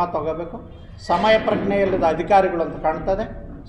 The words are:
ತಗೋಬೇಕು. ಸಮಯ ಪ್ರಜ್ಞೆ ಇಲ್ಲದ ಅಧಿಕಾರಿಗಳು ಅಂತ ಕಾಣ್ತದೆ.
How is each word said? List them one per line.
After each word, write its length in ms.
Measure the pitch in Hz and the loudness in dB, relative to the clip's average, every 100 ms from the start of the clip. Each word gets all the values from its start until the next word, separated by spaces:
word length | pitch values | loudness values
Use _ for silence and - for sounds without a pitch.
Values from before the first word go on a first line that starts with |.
| 175 | 0
ತಗೋಬೇಕು. 680 | 165 151 160 170 233 - - - - - | -2 -4 -4 -6 -10 -14 -18 -18 -10 -2
ಸಮಯ 300 | 180 208 220 | 2 4 4
ಪ್ರಜ್ಞೆ 440 | 214 202 196 202 | 4 -2 0 2
ಇಲ್ಲದ 220 | 190 185 | 2 2
ಅಧಿಕಾರಿಗಳು 600 | 165 160 170 202 190 170 | 2 0 4 6 6 2
ಅಂತ 120 | 156 - | -4 -2
ಕಾಣ್ತದೆ. 720 | 156 160 160 196 220 - - - | -2 -2 -2 -2 -4 -8 -14 -14